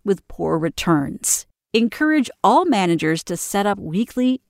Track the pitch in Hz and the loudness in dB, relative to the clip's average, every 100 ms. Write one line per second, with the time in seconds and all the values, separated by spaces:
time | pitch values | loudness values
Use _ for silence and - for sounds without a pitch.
0 | - 190 - - 165 160 165 - - 156 | -4 -4 -6 -8 -2 -2 -2 -4 0 0
1 | 139 - - - - _ _ 226 226 - | 0 -6 -4 -4 -6 _ _ 0 0 0
2 | 311 311 247 - 190 254 359 226 180 165 | 0 2 0 0 2 4 4 2 2 2
3 | 156 165 - 175 - 202 202 202 160 170 | 0 -2 -4 -8 -4 -2 0 -2 -4 -4
4 | 240 - 254 262 | -4 0 0 0